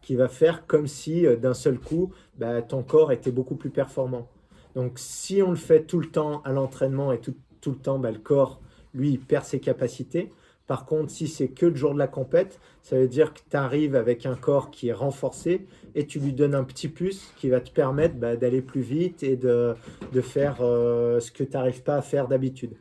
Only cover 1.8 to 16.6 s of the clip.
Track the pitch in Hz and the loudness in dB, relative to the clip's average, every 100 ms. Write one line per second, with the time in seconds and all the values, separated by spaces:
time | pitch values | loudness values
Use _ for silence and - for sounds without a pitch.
1.8 | - 160 185 - _ - 117 120 117 135 | -2 -2 -2 -6 _ -8 -4 -4 -4 -6
2.8 | 123 156 156 127 131 123 127 - - - | 2 4 4 2 0 -2 -4 -6 -6 -4
3.8 | 135 - 131 127 120 _ _ - - 131 | -4 -4 -4 -6 -10 _ _ -20 -12 -6
4.8 | 123 - - - - 196 185 165 - 160 | -6 -6 -12 -12 -2 0 2 0 4 4
5.8 | 156 175 139 - 151 147 139 135 131 - | 4 -2 -2 -2 -2 -4 -2 -2 -2 -2
6.8 | 135 135 139 120 - 127 _ _ - 131 | -2 0 -2 -2 -4 -12 _ _ -8 -6
7.8 | - 135 123 107 - 139 135 - - - | -4 -2 -2 -6 0 4 4 0 -20 -20
8.8 | - 131 143 131 - 151 - 135 135 127 | -14 -2 0 0 0 0 0 -4 -2 -2
9.8 | 123 - - 165 202 - _ _ _ 131 | -2 -4 -4 -4 -4 -10 _ _ _ -8
10.8 | - 156 151 - 160 - 131 - 170 143 | -2 -2 -2 -6 -8 -4 -4 2 2 4
11.8 | 147 143 135 - 131 165 190 - _ _ | 0 2 -2 -2 0 2 0 -6 _ _
12.8 | - 131 131 120 156 - _ 143 135 143 | -2 2 2 4 2 0 _ -2 0 0
13.8 | 151 135 113 120 135 123 - 139 139 - | 2 2 2 0 -2 -4 2 2 0 -8
14.8 | 123 107 139 131 135 - 170 185 190 - | -6 -4 -4 -4 -6 -4 -2 -2 -4 -20
15.8 | - - 147 151 139 131 143 139 | -8 -6 -6 -4 -4 0 2 2